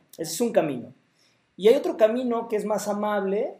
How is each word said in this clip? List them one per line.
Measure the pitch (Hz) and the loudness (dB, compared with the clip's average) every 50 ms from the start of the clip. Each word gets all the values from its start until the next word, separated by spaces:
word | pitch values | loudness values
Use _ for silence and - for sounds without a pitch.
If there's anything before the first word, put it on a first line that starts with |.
| _ _ - - | _ _ -12 -10
Ese | 165 160 - | -8 -6 -4
es | - | -2
un | 240 226 | -2 0
camino. | - 190 165 151 135 120 - - - _ _ _ _ _ _ _ _ _ _ _ _ | 2 0 0 0 -2 -6 -10 -12 -18 _ _ _ _ _ _ _ _ _ _ _ _
Y | - 180 | 4 6
hay | 220 262 | 6 6
otro | 285 294 349 - | 6 2 -2 2
camino | - 220 214 233 254 262 240 226 233 - | 4 4 4 4 2 -2 -2 -2 -4 -4
que | - 208 | -4 -4
es | 208 185 | -4 -2
más | 208 214 196 - | -2 -2 -2 -2
amable, | 208 202 202 208 208 208 202 196 190 196 214 262 359 - | -4 -4 -2 -2 -2 -2 -2 -2 -2 -2 -2 -2 -4 -6